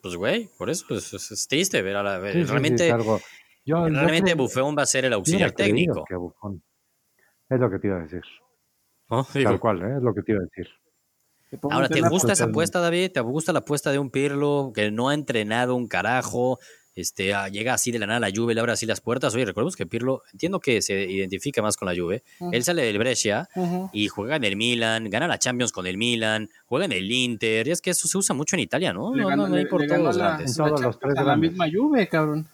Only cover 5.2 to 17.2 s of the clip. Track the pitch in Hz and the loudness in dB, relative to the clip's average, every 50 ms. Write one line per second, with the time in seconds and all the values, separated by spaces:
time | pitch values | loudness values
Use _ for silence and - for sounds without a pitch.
5.2 | 92 151 170 196 - - - - 196 202 - 123 180 170 120 82 76 - 90 90 | 0 0 2 2 2 0 0 0 2 2 4 4 2 2 0 -2 -4 -6 -8 -8
6.2 | 87 87 - _ - 104 98 82 _ _ _ _ _ _ _ _ _ _ _ _ | -8 -8 -12 _ -10 -10 -10 -10 _ _ _ _ _ _ _ _ _ _ _ _
7.2 | _ _ _ _ _ _ 131 127 127 113 92 95 - 101 95 90 82 78 92 87 | _ _ _ _ _ _ 0 2 2 2 0 -2 -2 -2 -2 -2 -6 -8 -10 -12
8.2 | - - - - _ _ _ _ _ _ _ _ _ _ _ _ _ _ 117 113 | -12 -14 -20 -20 _ _ _ _ _ _ _ _ _ _ _ _ _ _ -2 -2
9.2 | 131 - - 139 131 - - 92 - 117 104 87 87 107 135 143 123 120 98 101 | -2 -2 0 2 4 4 4 2 2 0 0 0 -2 -4 -2 0 0 0 0 0
10.2 | 92 - 110 101 90 85 _ - 87 - _ _ _ _ _ _ _ _ _ _ | 0 0 0 0 0 -4 _ -12 -12 -12 _ _ _ _ _ _ _ _ _ _
11.2 | _ _ _ _ _ _ - - - 143 - 127 135 127 156 151 - - 156 185 | _ _ _ _ _ _ -14 -6 -4 0 2 2 2 2 2 4 4 4 4 4
12.2 | - 117 101 92 80 78 - 151 165 165 - 185 175 170 170 175 185 185 180 143 | 4 4 4 4 2 2 2 2 0 2 0 0 0 2 2 2 0 0 0 -2
13.2 | 117 113 131 156 156 - 175 143 - - 147 143 - 156 139 143 143 131 - 139 | -2 0 -2 -2 -2 0 0 0 0 0 -2 -2 0 0 0 0 -2 -2 -2 0
14.2 | 139 143 139 143 147 147 143 143 139 131 110 107 104 107 104 110 123 135 143 151 | 0 0 0 0 2 2 2 0 0 -2 -2 0 0 0 0 0 2 2 2 0
15.2 | 147 - 131 113 107 104 110 120 123 123 127 127 123 - - 90 92 107 123 127 | -2 -2 -2 -2 0 0 0 0 2 2 0 -2 -2 -2 -2 0 0 2 0 0
16.2 | 117 107 107 120 123 127 127 - - - - - _ _ _ - 87 - - - | 0 -2 -2 0 0 0 0 -2 -6 -20 -20 -20 _ _ _ -8 -8 -8 -4 -2